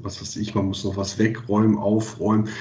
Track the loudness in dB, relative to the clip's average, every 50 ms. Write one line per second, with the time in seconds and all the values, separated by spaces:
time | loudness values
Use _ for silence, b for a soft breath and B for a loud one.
0 | -10 -10 -10 -10 -12 -10 -8 -6 -6 -4 -2 -2 -2 -2 -2 -2 -4 -4 -4 -4
1 | -4 -4 0 2 2 2 2 -2 -4 0 2 4 6 6 4 4 2 2 2 2
2 | 0 -2 -6 -2 0 2 4 4 2 0 B B